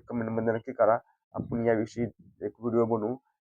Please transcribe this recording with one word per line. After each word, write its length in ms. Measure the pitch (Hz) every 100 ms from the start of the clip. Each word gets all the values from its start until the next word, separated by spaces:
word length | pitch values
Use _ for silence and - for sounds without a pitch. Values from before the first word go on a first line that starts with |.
| -
कमेंटमध्ये 460 | 120 113 113 113
नक्की 180 | 110 120
करा. 260 | 120 107 117 - _ _
आपण 320 | 113 - 117 117
याविषयी 380 | 110 110 117 117 - - -
एक 100 | 139 -
व्हिडिओ 260 | 117 113 113
बनवू, 300 | 113 107 131 _ _